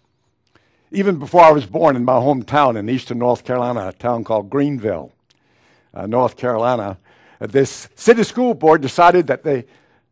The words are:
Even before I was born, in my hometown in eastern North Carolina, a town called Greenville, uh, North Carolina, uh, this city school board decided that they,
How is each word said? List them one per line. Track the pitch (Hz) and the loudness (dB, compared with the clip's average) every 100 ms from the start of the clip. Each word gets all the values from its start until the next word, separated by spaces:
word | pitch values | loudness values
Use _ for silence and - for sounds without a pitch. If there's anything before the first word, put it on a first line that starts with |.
| _ _ _ _ _ _ _ _ _ | _ _ _ _ _ _ _ _ _
Even | 196 196 165 | -4 -2 -2
before | 131 175 | 0 6
I | 165 | 8
was | 147 101 | 6 0
born, | 156 160 131 | 0 0 2
in | 123 | 0
my | |
hometown | 127 131 135 110 147 139 110 | 0 0 -2 -2 0 2 0
in | 104 | -4
eastern | 127 - 120 | -6 -6 -4
North | 120 117 | -2 -2
Carolina, | - 127 123 120 95 | -4 -4 -4 -6 -8
a | |
town | - 123 117 | -8 -6 -6
called | 107 110 101 | -4 -6 -4
Greenville, | 139 143 135 107 85 65 _ _ _ _ _ _ _ _ | -4 -4 -4 -6 -8 -10 _ _ _ _ _ _ _ _
uh, | - 98 | -14 -4
North | 120 123 - | -2 -2 -2
Carolina, | 127 113 120 123 101 95 _ _ _ - | -6 -2 -2 -2 -6 -12 _ _ _ -16
uh, | 113 | -4
this | 135 135 - - - | -2 -2 -4 -20 -4
city | - 233 | 2 2
school | 208 - 247 | 2 -2 -2
board | 147 156 156 | 0 2 2
decided | 135 - 175 180 143 | 0 2 4 4 0
that | 127 | -4
they, | 160 135 - _ _ _ _ | -4 -6 -8 _ _ _ _